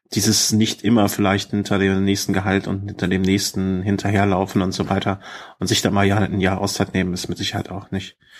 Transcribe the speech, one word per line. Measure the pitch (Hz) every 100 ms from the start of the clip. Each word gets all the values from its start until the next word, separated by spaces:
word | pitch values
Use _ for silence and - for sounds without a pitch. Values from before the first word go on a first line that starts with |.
| _
dieses | 107 101 107 -
nicht | 107 107 -
immer | 101 117 101
vielleicht | - 101 98 -
hinter | 101 98 101
dem | 98 95
nächsten | 98 101 -
Gehalt | 95 98 98 95
und | 98
hinter | 101 - 92
dem | 95
nächsten | 95 98 - - 95 92
hinterherlaufen | 98 98 101 101 101 92 95 104
und | 95
so | 90 87
weiter | 98 101 95 - - - -
und | 95
sich | 110
da | 98
mal | 101 98
ja | 101
ein | 98 98
Jahr | 92 95
Auszeit | 98 - 98
nehmen, | 95 90
ist | 90 -
mit | 87
Sicherheit | 101 98 -
auch | 92 -
nicht, | 95 - - _ -